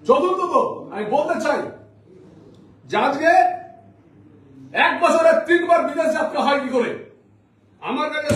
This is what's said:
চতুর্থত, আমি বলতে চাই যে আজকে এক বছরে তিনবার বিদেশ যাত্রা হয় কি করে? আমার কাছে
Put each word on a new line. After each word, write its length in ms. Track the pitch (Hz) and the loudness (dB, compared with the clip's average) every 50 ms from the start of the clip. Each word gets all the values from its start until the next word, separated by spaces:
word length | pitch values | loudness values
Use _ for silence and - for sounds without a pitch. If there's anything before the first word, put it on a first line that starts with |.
| 156 | 2
চতুর্থত, 480 | - 254 285 349 370 370 370 359 339 285 247 - - - - - - | 2 2 2 2 0 0 -2 -4 0 0 0 0 0 -6 -10 -14 -12
আমি 120 | - 202 214 - - | -10 -8 -6 -2 -2
বলতে 220 | 294 302 330 330 226 - | -2 -2 -2 -4 -4 -2
চাই 160 | 302 285 190 - - - - - - _ _ _ _ - - - - - - - - - - - - - _ _ - | -2 -2 -4 -6 -10 -14 -18 -20 -20 _ _ _ _ -20 -20 -20 -20 -20 -20 -20 -20 -20 -20 -20 -20 -20 _ _ -4
যে 60 | 196 208 247 | -2 0 0
আজকে 240 | 277 277 285 311 330 349 370 359 - - - - - - - - - - _ _ _ _ - - - - - - - - - - - - - 302 | 0 -2 2 2 6 6 6 4 4 0 -4 -12 -18 -20 -20 -20 -20 -20 _ _ _ _ -20 -20 -20 -20 -20 -20 -20 -20 -20 -20 -8 -2 0 0
এক 60 | 349 - 349 | 0 2 2
বছরে 280 | 349 311 330 330 330 330 - - - 320 | 2 2 2 4 4 4 4 4 2 2
তিনবার 320 | 339 339 339 339 339 320 - - | 0 2 4 2 2 2 2 -2
বিদেশ 200 | - 330 311 - - | -2 -2 -2 0 0
যাত্রা 240 | 294 - - - 196 214 | -2 -4 -4 -2 -2 0
হয় 140 | 269 285 269 | 0 0 0
কি 60 | 254 247 254 | -2 -2 -2
করে? 160 | 247 220 - - - - - - _ _ _ _ _ _ _ _ _ _ _ _ _ | -2 -2 -2 -6 -10 -14 -20 -20 _ _ _ _ _ _ _ _ _ _ _ _ _
আমার 260 | - - 254 285 302 302 | -8 -6 -4 -4 -4 -4
কাছে 180 | 302 302 294 294 285 | -6 -6 -4 -2 -2